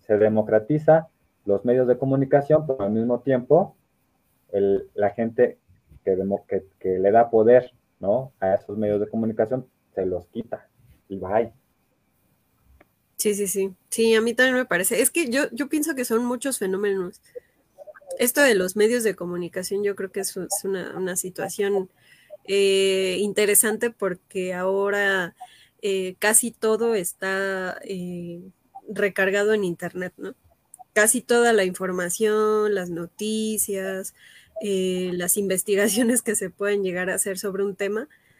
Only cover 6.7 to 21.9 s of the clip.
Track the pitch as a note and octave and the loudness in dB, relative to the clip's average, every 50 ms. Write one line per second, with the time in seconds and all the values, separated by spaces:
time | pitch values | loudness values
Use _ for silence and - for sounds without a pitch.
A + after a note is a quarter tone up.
6.7 | _ _ - F#2 F#2 F#2 F#2+ G2+ G#2 A2+ A#2 A#2 - A2 G#2+ A2+ B2 B2+ B2 - | _ _ -4 -2 0 2 2 4 6 6 6 6 4 4 6 8 8 6 6 2
7.7 | - _ _ _ _ - - F#2+ G#2+ B2+ C3+ C3+ _ _ F#2+ F#2+ G2 G2+ - - | -6 _ _ _ _ -6 -2 0 0 0 -2 -6 _ _ 0 0 0 0 -2 -4
8.7 | G#2 G#2+ G#2+ G#2 G#2 G2+ G#2 G#2 - A2+ A2+ A2+ A2 A2+ A2+ A2 B2+ C3 C3 - | -6 -2 0 0 0 0 0 -2 -2 -2 -2 -2 0 0 0 0 -2 -4 -6 -8
9.7 | _ _ _ _ _ G2 F#2+ F#2 F2+ F2 - _ - A2+ A2 - - - - _ | _ _ _ _ _ -4 -4 -2 -4 -6 -8 _ -10 -12 -10 -10 -10 -12 -12 _
10.7 | _ _ _ - - _ _ - G2 F#2+ F2+ F#2 G2+ A2+ A#2 - - _ _ _ | _ _ _ -20 -20 _ _ -12 -10 -8 -6 -2 0 0 0 -2 -6 _ _ _
11.7 | _ _ _ _ _ _ _ _ _ _ _ _ _ _ _ _ _ _ _ _ | _ _ _ _ _ _ _ _ _ _ _ _ _ _ _ _ _ _ _ _
12.7 | _ _ _ _ _ _ _ _ _ - - G#3+ G#3 G3+ G3+ F#3+ G3 G3 F#3+ G3 | _ _ _ _ _ _ _ _ _ -4 -2 -2 -2 -2 -2 -4 -2 -2 -4 -4
13.7 | F#3 - _ _ - - A3+ A3+ A3+ A3 A3+ A#3 A#3 A#3+ B3+ C4 B3+ B3+ B3+ - | -6 -10 _ _ -2 0 2 4 4 4 2 2 2 2 2 2 2 0 0 0
14.7 | F3+ E3+ F#3 - A#3 F#3 C4+ - - E4+ E4+ A#3+ A3+ C#4 D4 - A#3 A#3 C#4+ B3+ | 0 0 0 0 0 0 0 0 0 -2 -2 0 0 0 -2 -2 -4 -6 -6 -4
15.7 | - D#4 D4 D#4+ D#4 C4 B3 - A3+ A3+ B3 A#3+ B3 A#3+ - C#4 B3+ - G#3+ F#3+ | -2 -2 -2 -2 -4 -4 -2 -2 -2 -2 0 -2 -4 -4 -4 -6 -4 -4 -4 -4
16.7 | F#3+ F#3+ G#3 G3+ G3 F#3+ F3+ F3+ - - _ _ - - - _ _ _ _ _ | -2 -2 -2 -2 -2 -2 -4 -6 -10 -16 _ _ -20 -20 -20 _ _ _ _ _
17.7 | _ - - - - - - - - - A#3+ A#3+ - D4 C#4+ C4 A3+ F#3+ F#3 F#3 | _ -20 -20 -20 -20 -20 -18 -10 -4 -2 0 0 2 4 4 4 4 4 2 0
18.7 | - G#3+ G#3 A3 B3 B3 A3 G#3+ F3+ - F3+ F3 F3 F3 F3 E3+ - F#3+ F#3 - | 0 2 2 2 2 2 0 0 -2 -2 -6 -6 -6 -6 -6 -6 -6 -8 -6 -4
19.7 | G3+ G3 G#3 G3+ G3 G3 F#3+ F#3+ - G3 F#3+ - - F#3+ F3+ - - - - G3 | -4 -2 -2 -2 -4 -4 -8 -8 -6 -6 -6 -6 -6 -8 -8 -6 -6 -6 -4 -4
20.7 | F#3+ F3+ F3 - - E3+ F#3 F3+ F3+ F3 - F#3 F3+ - E3 E3+ - - G3+ G3+ | -4 -4 -6 -8 -8 -6 -4 -4 -4 -4 -6 -6 -8 -8 -8 -6 -4 -2 -2 0
21.7 | G3+ G3 F#3 - | 0 0 -2 -4